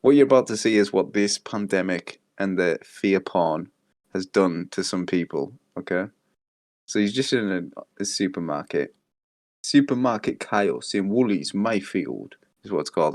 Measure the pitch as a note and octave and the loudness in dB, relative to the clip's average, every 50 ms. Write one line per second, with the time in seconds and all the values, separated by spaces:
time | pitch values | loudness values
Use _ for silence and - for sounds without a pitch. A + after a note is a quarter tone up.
0 | _ B2+ C#3 C#3+ C#3 - C3 C3 A#2+ - A2+ G#2+ - A#2 A2+ G#2 G#2 G2+ - G2 | _ 6 8 8 8 8 6 4 4 2 -4 -2 0 2 4 4 4 4 2 0
1 | F#2 - - G#2 G2+ G2+ - - _ - - A2 G#2 G2 G2+ F#2+ F2+ F#2 F#2 F2+ | 0 0 0 0 0 0 0 -4 _ -8 -8 -6 -6 -2 -2 -2 0 -2 -4 -6
2 | - - - _ _ _ _ - G2 G2 F#2+ F2+ F2+ F2 D#2+ - - - - - | -6 -10 -18 _ _ _ _ -6 -4 -4 0 0 0 0 0 -2 -6 -16 -20 -4
3 | - G#2 G2 F#2+ F#2+ - - F#2+ F2 E2 D#2 D#2+ D#2+ - _ _ _ _ _ _ | 0 2 2 2 0 0 -2 0 0 0 -2 -4 -6 -10 _ _ _ _ _ _
4 | _ _ _ F#2+ F#2 - _ G#2 F#2+ F#2 E2+ D#2+ F2 F2+ - - F#2 - - F#2 | _ _ _ -8 -8 -2 _ 2 2 2 2 -2 -6 -8 -6 -6 -6 -4 -4 -4
5 | F2+ F2 - F2+ E2+ D#2+ - D#2 C#2+ C#2+ A#2 - _ _ _ - F2 - F#2 F2+ | -4 0 0 -2 -2 -2 -4 -6 -6 -6 -8 -18 _ _ _ -12 -8 -4 -4 -4
6 | F#2+ G2+ _ _ _ _ _ _ _ _ _ _ _ _ _ _ _ _ - G#2+ | -4 -4 _ _ _ _ _ _ _ _ _ _ _ _ _ _ _ _ 0 2
7 | G#2 G#2 G#2 B2+ C3+ - - B2+ A2 G2+ G2 F#2 F2 - - - - _ _ _ | 2 2 2 0 -2 0 0 0 0 0 -2 -2 -4 -6 -12 -18 -20 _ _ _
8 | G2 G2+ G2 - G2+ F#2 - - E2+ E2 D2+ D2 D2 - - E2 C#2+ - _ _ | -6 -4 -2 -2 -2 -2 -2 -4 -6 -4 -4 -6 -6 -4 -2 -2 -2 -2 _ _
9 | _ _ _ _ _ _ _ _ _ _ _ _ _ - - C#3+ C#3 C#3 C#3 B2 | _ _ _ _ _ _ _ _ _ _ _ _ _ 2 4 4 4 4 0 0
10 | B2+ B2+ A#2 G#2+ - - A2+ - - - - G#2+ G2+ F#2+ C2+ - - - - G#2 | 0 0 0 0 -2 -4 -6 -6 -6 -2 0 2 2 2 0 -2 -6 -6 -4 -2
11 | G2 G2 G2+ A#2+ B2+ A#2 G2+ F2+ D2 - - G2+ G2+ A2+ A2+ G2+ F#2+ - - G2 | -2 0 2 2 2 2 2 -2 -2 -4 -4 -2 -2 0 0 -2 -4 -2 -4 -4
12 | D#2+ B1 B1 G#1+ G1+ - - _ _ _ _ _ _ G#2 G2+ D#2+ D2 - - - | -4 -4 -6 -10 -10 -14 -18 _ _ _ _ _ _ -6 -4 -4 -4 -4 -2 0
13 | E2 D2+ | 0 2